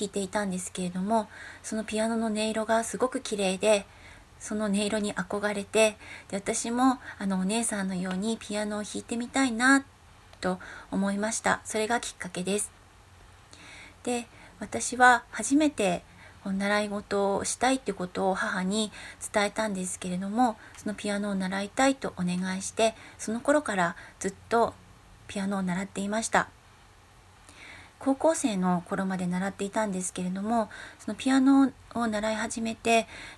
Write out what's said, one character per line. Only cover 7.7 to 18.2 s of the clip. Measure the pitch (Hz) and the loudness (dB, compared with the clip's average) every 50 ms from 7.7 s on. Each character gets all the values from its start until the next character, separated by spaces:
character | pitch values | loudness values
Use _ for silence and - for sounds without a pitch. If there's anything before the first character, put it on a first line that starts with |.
| 220 202 196 | -2 -2 -4
ん | 190 | -4
の | 190 | -4
よ | 180 180 190 | -4 -4 -4
う | 185 | -4
に | 185 196 226 226 226 | -4 -2 -2 -4 -4
ピ | - - 208 208 | -6 -6 -4 -4
ア | 214 | -4
ノ | 208 214 208 | -4 -4 -6
を | 208 | -6
弾 | - - 202 | -6 -8 -8
い | 202 | -8
て | - 240 | -6 -6
み | 233 247 247 | -6 -6 -4
た | - 269 269 | 0 0 0
い | 262 | 2
な | 226 220 247 262 277 277 269 - - - - - - - - - - - | 2 2 4 6 6 4 4 -2 -18 -20 -20 -20 -20 -20 -20 -20 -12 -4
と | - 185 185 180 - - - - - - | -2 -2 -2 -2 -6 -14 -16 -16 -12 -6
思 | - 190 196 196 | -2 0 0 0
い | 196 202 | 0 0
ま | 202 220 | -2 -2
し | 226 - | -2 0
た。 | - 196 - 208 - | 0 0 0 0 -2
そ | - - 220 | -4 -4 -2
れ | 214 208 | 0 0
が | 233 240 | 0 -2
き | - - - | -2 -4 -10
っ | |
か | - - 185 | -10 -10 -8
け | - 175 180 | -6 -4 -2
で | 185 196 208 | 0 0 0
す。 | - - - - - - - - - - - - - - - - - - - - - - - - - - - - - | -2 -4 -6 -12 -20 -20 -20 -20 -20 -20 -20 -20 -20 -20 -20 -20 -20 -20 -20 -20 -20 -20 -20 -20 -20 -20 -16 -10 -4
で、 | 247 247 240 233 - - - - - - - | -4 -4 -4 -4 -8 -16 -20 -20 -20 -14 -14
私 | 214 202 - 226 233 - - 240 | -10 -8 -6 -4 -4 -2 2 6
は | 247 247 247 233 - - | 8 8 8 8 4 -4
初 | - - 214 - 277 | -8 -6 -2 2 4
め | 294 311 294 | 4 4 4
て | 285 - 214 190 175 175 - - - - - - - - - | 2 2 2 2 2 0 -4 -10 -20 -20 -20 -20 -18 -10 -6
こ | 202 | -4
う | 190 | -2
習 | 190 196 202 208 208 | 0 0 2 2 2
い | 214 208 | 0 0
事 | 202 202 202 - 202 202 202 196 196 | -4 -6 -4 -2 0 2 2 2 2
を | 196 190 | 0 0
し | - - | -2 -2
た | - - 247 | 2 2 2
い | 269 | 2
っ | 262 | 2
て | - - 190 | 0 -4 -6
こ | - 180 180 | -4 -6 -6
と | - 190 | -4 -2